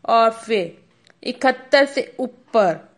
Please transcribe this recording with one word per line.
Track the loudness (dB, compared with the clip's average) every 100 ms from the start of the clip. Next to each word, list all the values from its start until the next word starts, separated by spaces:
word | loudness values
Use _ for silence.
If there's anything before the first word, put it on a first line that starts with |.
| 2
और | 2 2
फिर | 0 -4 -4 -4 -12 _ _ _ _
इकहत्तर | -12 -2 -2 -2 0 2 2
से | -2 -8 -10
ऊपर। | -10 -10 _ 0 0 -2 -12